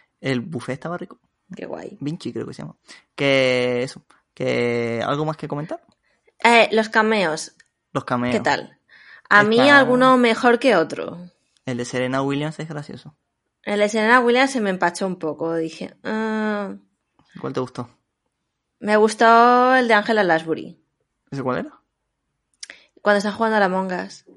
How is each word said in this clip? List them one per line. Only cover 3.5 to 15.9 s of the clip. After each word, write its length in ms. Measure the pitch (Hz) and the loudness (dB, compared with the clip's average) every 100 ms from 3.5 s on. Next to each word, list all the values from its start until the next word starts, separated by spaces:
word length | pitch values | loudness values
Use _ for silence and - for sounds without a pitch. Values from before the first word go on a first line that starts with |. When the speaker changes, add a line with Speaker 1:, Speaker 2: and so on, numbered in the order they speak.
| 127 123 123 | 0 0 -2
Speaker 1:
eso, 200 | 131 - _ _ _ | -6 -10 _ _ _
que 680 | - 131 123 120 120 117 117 113 | -8 -4 -2 0 -2 -2 -4 -4
¿algo 200 | 143 156 | -4 -4
más 100 | 156 | -6
que 100 | 147 | -8
comentar? 340 | 143 151 330 _ _ _ _ _ _ | -8 -8 -12 _ _ _ _ _ _
Speaker 2:
Eh, 260 | 233 233 214 | 4 4 4
los 180 | 220 214 | 2 0
cameos. 640 | 226 220 220 175 156 - _ _ _ _ | 0 2 2 0 -4 -8 _ _ _ _
Speaker 1:
Los 120 | 143 - | -8 -4
cameos. 280 | 123 123 - | -4 -2 -2
Speaker 2:
¿Qué 40 | |
tal? 360 | - 139 - _ _ - - - - | 0 -2 -4 _ _ -20 -20 -12 2
A 140 | 202 | 4
mí 160 | 208 226 | 4 4
Speaker 1:
Está 200 | 269 285 | 6 6
Speaker 2:
alguno 380 | 247 247 262 254 | 6 4 6 6
mejor 420 | 240 220 247 233 | 4 2 2 4
que 160 | 269 196 | 4 2
otro. 420 | 156 - - 175 175 _ _ _ - | 2 -4 -12 -12 -18 _ _ _ -8
Speaker 1:
El 120 | 123 | -6
de 80 | 120 | -4
Serena 360 | 127 127 131 | -4 -2 -2
Williams 380 | 139 139 151 156 | -2 -4 -6 -8
es 80 | 160 | -6
gracioso. 480 | 151 147 - 151 - _ _ _ _ | -6 -6 -16 -18 -20 _ _ _ _
Speaker 2:
El 160 | - 208 | -4 0
de 100 | 208 | 0
Serena 300 | 220 214 254 | 2 4 4
Williams 320 | 240 240 269 | 4 2 2
se 80 | 269 | 0
me 80 | 208 | -2
empachó 340 | 185 175 170 190 | 0 -2 -2 -6
un 100 | 185 | -6
poco, 380 | 160 147 165 165 | -8 -6 -4 -4
dije, 400 | 165 - - | -6 -10 -16